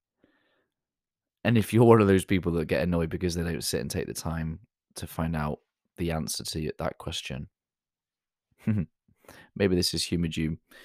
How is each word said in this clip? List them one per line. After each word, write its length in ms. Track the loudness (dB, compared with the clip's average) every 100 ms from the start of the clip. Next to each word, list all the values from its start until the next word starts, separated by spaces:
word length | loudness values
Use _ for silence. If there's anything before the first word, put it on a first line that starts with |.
| _ _ _ _ _ _ _ _ _ _ _ _ _ _
And 140 | 2 2
if 160 | 4
you're 120 | 6 8
one 160 | 8
of 60 | 8
those 180 | 4 4
people 260 | 0 0
that 120 | -2 0
get 180 | 0
annoyed 260 | 0 0 0
because 260 | -2 -2 -2
they 80 |
don't 200 | -4 -4
sit 180 | -4 -4
and 80 | -4
take 180 | -6 -6
the 60 |
time 460 | -6 -6 -4 -6 -8 -14 _ _ -16
to 120 | -12
find 280 | -6 -4 -2
out 260 | -4 -6 _ _ _ -6
the 160 | -4
answer 320 | -4 -4 -8
to 280 | -8 -6 -6 -6
that 180 | -8 -8
question, 500 | -10 -10 -8 -10 -12 _ _ _ _ _ _ _ _ _ _ _ -4
<laughs> 220 | -2 -4 _ _ _ -20 -20 -12 -2
maybe 200 | 0 2
this 160 | 0
has 100 | -2
humoured 320 | -2 -2 -2 -2
you, 220 | -4 -4 _ -20